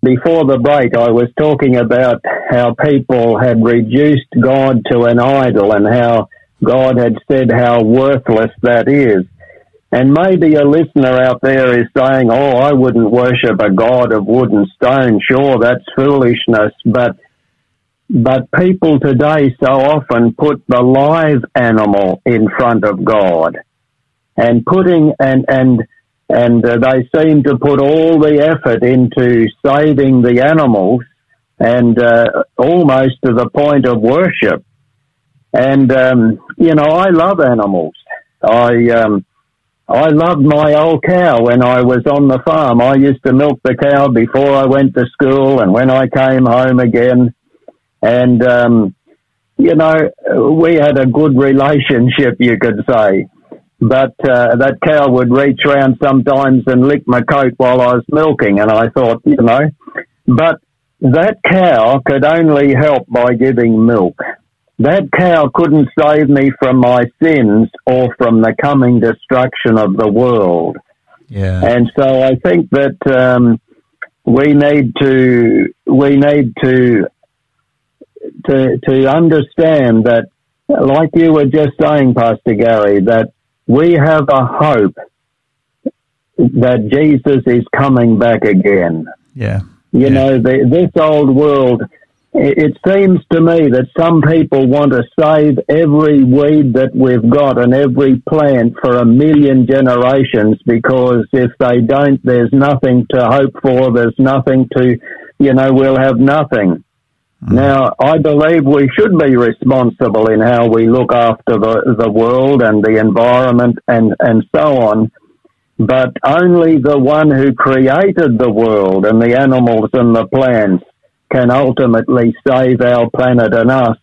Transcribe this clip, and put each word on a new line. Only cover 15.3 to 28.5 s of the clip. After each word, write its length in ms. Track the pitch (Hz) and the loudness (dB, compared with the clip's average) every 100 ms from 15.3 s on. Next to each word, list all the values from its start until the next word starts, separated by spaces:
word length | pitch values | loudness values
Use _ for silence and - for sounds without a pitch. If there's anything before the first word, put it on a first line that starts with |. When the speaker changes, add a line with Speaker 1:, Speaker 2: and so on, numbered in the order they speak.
| 127 139 127 | 0 0 0
Speaker 1:
that's 260 | 120 123 - - | 0 -2 -6 -2
foolishness." 800 | 135 143 120 113 - 113 107 - - | 0 2 0 -2 -2 -2 -2 -4 -4
But, 300 | 117 120 - _ _ _ _ _ _ _ _ _ | -2 -2 -6 _ _ _ _ _ _ _ _ _
but 440 | 185 120 131 127 | -2 0 -2 -4
people 480 | - 185 190 160 143 | -2 -2 0 0 0
today 560 | 143 135 147 156 139 123 | 0 0 0 0 -2 -2
so 120 | 135 | -2
often 640 | 135 135 151 131 120 117 113 | 0 0 -2 -2 -2 -2 0
put 260 | 147 123 - | -4 -4 -4
the 160 | 127 | 0
live 600 | 123 131 143 165 156 139 - - | 2 2 2 0 0 -2 -4 -4
animal 680 | 120 110 104 101 95 90 - | 0 0 0 0 -2 -4 -4
in 200 | 117 107 | -2 -2
front 380 | - 123 113 104 | -2 -2 0 -2
of 180 | 98 | -4
God, 540 | 101 110 95 85 80 - - _ _ _ _ _ _ - | -2 0 0 0 -2 -6 -20 _ _ _ _ _ _ -4
and 260 | 117 120 | 0 0
putting, 500 | 117 185 185 170 151 - | 0 0 0 2 0 0
and, 260 | 135 131 131 | -2 -2 -2
and, 360 | 135 127 120 110 _ _ _ _ | 0 0 0 -4 _ _ _ _
and, 380 | 120 120 120 117 | -2 2 0 0
uh, 120 | 117 | 0
they 300 | 131 131 127 156 | 0 -2 -2 -2
seem 280 | 160 151 | 2 2
to 120 | 143 135 | 0 -2
put 240 | 143 139 | 0 0
all 400 | 139 156 160 160 | 0 0 2 2
the 200 | 151 147 | 2 2
effort 420 | 151 | 0